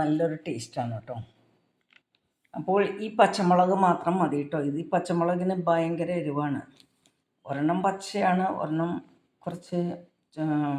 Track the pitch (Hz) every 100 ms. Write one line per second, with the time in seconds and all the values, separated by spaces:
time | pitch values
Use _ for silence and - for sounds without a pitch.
0 | 151 156 165 156 170 117 117 - 120 110
1 | - 120 117 _ _ _ _ _ _ -
2 | _ _ _ _ _ 170 151 196 196 202
3 | 214 220 196 202 180 180 180 190 185 175
4 | 170 185 160 143 143 156 143 143 165 185
5 | 180 170 170 180 185 185 170 165 165 165
6 | 165 175 151 143 147 135 - _ _ _
7 | _ _ _ _ - 139 151 180 190 190
8 | - 202 190 185 190 - 151 160 170 170
9 | - _ _ _ 180 175 - 175 175 175
10 | - _ _ 151 156 151 147